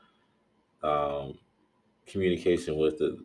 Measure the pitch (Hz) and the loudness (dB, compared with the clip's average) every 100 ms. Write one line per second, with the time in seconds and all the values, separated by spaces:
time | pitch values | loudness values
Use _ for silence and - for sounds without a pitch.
0 | _ _ _ _ _ _ _ - 78 73 | _ _ _ _ _ _ _ -6 -2 0
1 | 71 71 69 62 _ _ _ _ _ _ | 0 -4 -8 -12 _ _ _ _ _ _
2 | - 101 92 85 90 85 - 76 78 - | -10 0 0 2 2 2 2 2 2 2
3 | 73 - | -2 -2